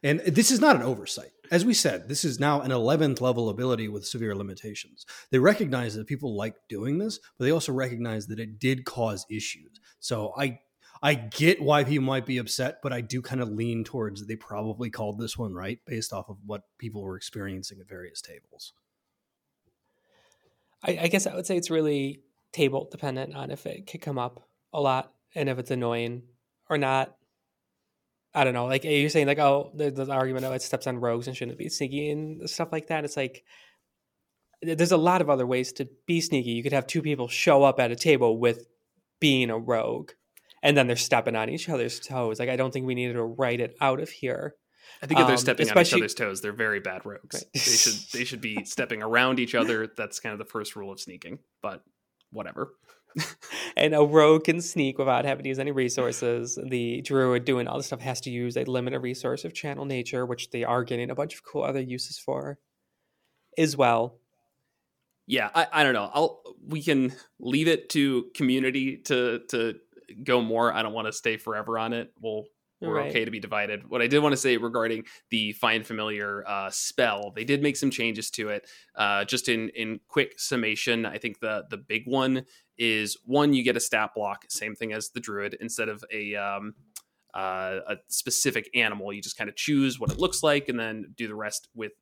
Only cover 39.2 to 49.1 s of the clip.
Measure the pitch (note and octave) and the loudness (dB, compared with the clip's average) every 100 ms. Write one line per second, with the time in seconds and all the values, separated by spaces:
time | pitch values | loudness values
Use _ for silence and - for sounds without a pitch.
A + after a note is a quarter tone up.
39.2 | D3+ C3 A#2+ A2+ A#2+ A2+ A2+ A#2+ C#3+ - | 4 6 2 0 0 0 0 -4 -8 -18
40.2 | _ _ _ _ D3 C#3+ B2 A#2 - A#2+ | _ _ _ _ 4 6 6 2 2 2
41.2 | A2+ A2+ A2 E3 - C3+ A#2+ - - C3 | 2 0 -2 -4 -4 -2 -2 -6 -8 -4
42.2 | A2+ A2 B2 B2+ C3 C3 B2+ B2 B2 A#2+ | -2 -2 -2 0 0 -2 -2 -2 -2 -2
43.2 | A2+ A#2+ B2+ A#2+ A#2 - C#3 C3 D#3 - | -4 0 0 0 -4 0 2 2 -2 -6
44.2 | B2+ - D3 - _ _ - - C3+ C3+ | -4 -4 -6 -12 _ _ -20 -10 2 6
45.2 | B2+ B2 B2+ A#2+ A2+ F3 E3+ A#2+ G#2+ - | 8 6 4 4 6 6 8 6 2 0
46.2 | G#2+ F#2+ G#2 G#2 A2 G2+ F#2+ F#2 G#2 G2+ | -4 -2 -4 -2 0 0 -4 -8 -10 -14
47.2 | - - - C#3 - - A#2+ G#2+ - B2 | -10 -12 -6 0 4 6 4 2 -4 -6
48.2 | B2 A#2+ A2 G#2+ - - B2 A2 A2 | -4 -4 -6 -6 -6 -4 -2 -2 2